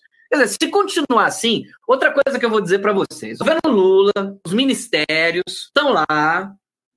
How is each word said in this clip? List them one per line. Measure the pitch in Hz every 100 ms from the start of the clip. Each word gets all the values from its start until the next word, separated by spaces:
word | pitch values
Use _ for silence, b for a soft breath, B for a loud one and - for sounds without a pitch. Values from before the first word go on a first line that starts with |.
| b b b
Quer | 302
dizer, | 240 -
se | 320
continuar | 403 381 330 294 226 170
assim, | - 233 196 B B -
outra | 262 311
coisa | 277 269 240
que | 233
eu |
vou | 214
dizer | 175 196
pra | 208
vocês. | 196 147 - 110 113
O |
governo | 214 320 320
Lula, | 214 185 190 202 202 196 196 165
os |
ministérios | 214 269 240 - 156 151 160 165 170 - - -
estão | 156 151
lá, | 185 156 151 151 175 196 202 _ _ _